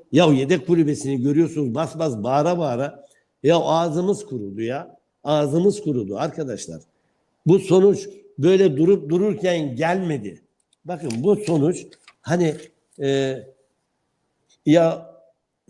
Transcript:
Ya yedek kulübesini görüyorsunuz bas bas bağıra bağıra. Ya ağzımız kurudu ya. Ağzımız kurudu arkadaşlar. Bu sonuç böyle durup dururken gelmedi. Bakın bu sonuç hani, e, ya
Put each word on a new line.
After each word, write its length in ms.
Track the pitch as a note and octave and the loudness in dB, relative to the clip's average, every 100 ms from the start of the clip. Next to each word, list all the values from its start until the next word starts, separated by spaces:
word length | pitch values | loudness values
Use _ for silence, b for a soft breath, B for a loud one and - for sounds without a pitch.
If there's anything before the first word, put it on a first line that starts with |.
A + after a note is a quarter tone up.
| - | -2
Ya 140 | D3 E3 | 4 4
yedek 420 | C3+ C3+ F3+ C#3+ | 4 2 -2 0
kulübesini 540 | E3+ D3+ C#3+ C3+ C3+ | 2 2 0 -4 -2
görüyorsunuz 540 | C3+ D3 E3 D3+ C3+ A#2 | 0 2 0 0 -4 -4
bas 240 | D#3+ D#3+ | -6 -4
bas 240 | D#3+ A2+ | -4 -4
bağıra 340 | A2+ C#3 D#3 F3 | -2 0 2 0
bağıra. 460 | D3 A#2+ C#3+ - b b b _ | -2 -4 -6 -8 b b b _
Ya 160 | C#3 E3+ | 2 2
ağzımız 680 | C#3+ D#3+ E3+ D#3 F#3 G3+ - | 2 0 0 -2 -2 -2 -4
kurudu 360 | B2 G2+ G2+ | -10 -10 -8
ya. 360 | A2+ C#3 F3 _ _ _ | -6 -6 -10 _ _ _
Ağzımız 580 | C#3+ D3+ D3 D#3 G3 G3+ | -2 0 0 2 0 0
kurudu 360 | D#3 B2 G2 G2+ | -4 -4 -4 -6
arkadaşlar. 640 | D#3 - C#3 G#2+ - D#2 _ _ _ _ _ _ D3 | -6 -6 -10 -10 -12 -16 _ _ _ _ _ _ 2
Bu 140 | F#3+ | 2
sonuç 500 | F#3+ F#3 G3+ G3 - - - - | 4 4 4 2 -4 -18 -20 -2
böyle 380 | D#3 F#3+ F#3+ C#3 | 2 4 4 2
durup 320 | E3+ G3 D3+ | 2 2 0
dururken 680 | F3 G#3 E3+ F3+ E3+ D3 A#2 | -2 -2 -2 -2 -2 -4 -2
gelmedi. 680 | D#3+ F#3+ F3+ C#3+ G#2 E2 _ _ _ _ D3+ | -2 -2 -2 -4 -8 -14 _ _ _ _ -12
Bakın 260 | E3+ D#3 A2+ | -10 -8 -4
bu 180 | E3+ G3+ | 0 0
sonuç 500 | - E3 C#3+ F3+ - _ _ _ | 2 2 2 -2 -8 _ _ _
hani, 340 | - F3 E3 D3 - _ _ - | -4 0 0 -2 -12 _ _ -8
e, 380 | C#3 C#3 C3+ C3 - _ _ _ _ _ _ _ _ _ _ _ - | -2 0 -2 -6 -12 _ _ _ _ _ _ _ _ _ _ _ 4
ya 480 | D#3+ E3 - - - _ _ _ _ _ | 4 4 0 -12 -20 _ _ _ _ _